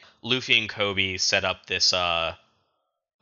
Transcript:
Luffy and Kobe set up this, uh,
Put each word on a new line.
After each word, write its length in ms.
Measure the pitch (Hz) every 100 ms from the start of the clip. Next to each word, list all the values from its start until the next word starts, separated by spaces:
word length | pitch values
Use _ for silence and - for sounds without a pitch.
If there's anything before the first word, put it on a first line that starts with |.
| - _
Luffy 380 | 117 127 123 117
and 100 | 107
Kobe 480 | - 101 95 95 92
set 280 | - 98
up 220 | 95 92 -
this, 260 | 90 -
uh, 420 | 92 87 85 82 82 _ _ _ _ _ _ _ _